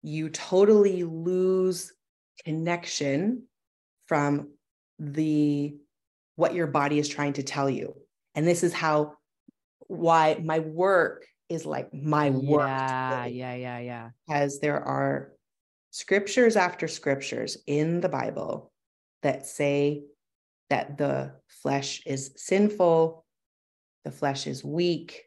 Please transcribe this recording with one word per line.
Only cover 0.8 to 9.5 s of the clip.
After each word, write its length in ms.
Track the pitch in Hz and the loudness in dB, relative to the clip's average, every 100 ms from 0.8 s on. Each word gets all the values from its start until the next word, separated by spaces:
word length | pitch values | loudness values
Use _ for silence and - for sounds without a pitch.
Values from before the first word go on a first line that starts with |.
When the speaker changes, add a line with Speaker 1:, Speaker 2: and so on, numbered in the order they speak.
| 202 185 | 6 4
Speaker 1:
lose 880 | 170 160 170 185 185 185 185 175 - _ _ _ _ - | -4 -4 -2 2 2 2 2 -2 -10 _ _ _ _ -14
connection 1000 | - 156 165 175 - - 143 139 196 247 - _ _ _ _ _ _ | -6 -4 -2 -2 -4 -4 -2 0 0 -2 -8 _ _ _ _ _ _
from 420 | 156 143 143 - - _ _ _ - | 2 2 0 -4 -20 _ _ _ -12
the, 800 | 151 143 156 151 147 143 147 147 _ _ _ _ _ - | -8 -2 0 2 2 0 -4 -8 _ _ _ _ _ -2
what 180 | 170 | 0
your 140 | 175 160 | 0 -2
body 320 | 147 143 147 | 0 2 0
is 80 | 147 | -2
trying 260 | - 143 | -2 -4
to 100 | 139 | -4
tell 260 | 135 143 139 | -6 -2 -2
you. 260 | 120 78 - _ _ _ 147 | -2 -6 -12 _ _ _ -2
And 100 | 165 | 0
this 160 | 170 | 2
is 100 | 175 | 0
how, 400 | 170 160 151 151 - _ _ _ | 0 0 0 0 -6 _ _ _